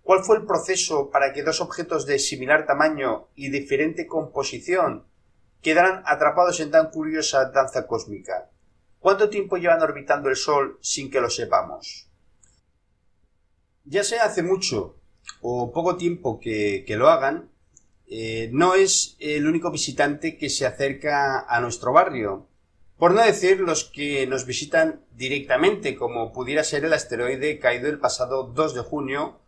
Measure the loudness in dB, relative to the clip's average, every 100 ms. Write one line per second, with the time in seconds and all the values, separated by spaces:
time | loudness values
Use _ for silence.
0 | 4 2 6 2 4 -2 0 -4 0 -2
1 | 0 2 0 0 -2 -2 -4 -6 -4 -4
2 | -2 -2 -2 -6 0 2 2 2 2 2
3 | -2 -4 -8 -12 -6 -6 -2 0 0 -2
4 | -6 -6 -4 -6 -6 -6 -2 0 0 -2
5 | _ _ _ _ _ _ 2 4 4 2
6 | -2 2 2 4 2 2 2 4 4 -4
7 | -4 -2 0 0 2 0 0 -2 -4 -6
8 | -6 -14 -8 -8 -10 _ _ _ _ _
9 | 2 4 2 0 -4 0 2 4 2 -2
10 | -2 0 0 -2 2 0 0 -6 -8 -8
11 | -2 -2 -2 -2 0 0 0 -12 -16 -18
12 | _ _ _ _ _ _ _ _ _ _
13 | _ _ _ _ _ _ _ _ -4 -2
14 | 0 2 2 2 0 0 0 -4 -6 -14
15 | _ _ -20 -10 -6 -4 -4 -2 -2 0
16 | -2 -2 -4 -4 -4 -2 0 -2 -4 4
17 | 6 6 0 -4 -10 _ _ _ _ _
18 | _ -10 -6 -6 -4 2 4 6 4 2
19 | -2 _ -4 0 0 0 -2 -4 -6 0
20 | 0 0 -6 -6 -6 -2 -4 -2 -4 -2
21 | -2 0 0 -2 -2 -2 -2 -4 4 4
22 | 4 -2 -4 -6 -12 _ _ _ -20 _
23 | 4 6 4 4 4 4 2 -2 -4 -8
24 | -4 -2 -2 -4 -6 -8 0 2 2 -2
25 | _ -10 -6 -6 -2 2 2 2 -4 -4
26 | -4 -4 -6 -6 -2 -2 0 -2 0 0
27 | -2 -4 -4 -2 -4 0 0 0 -4 -2
28 | -4 -2 -4 -4 -4 -2 -2 -2 -6 -6
29 | -4 -4 -6 -10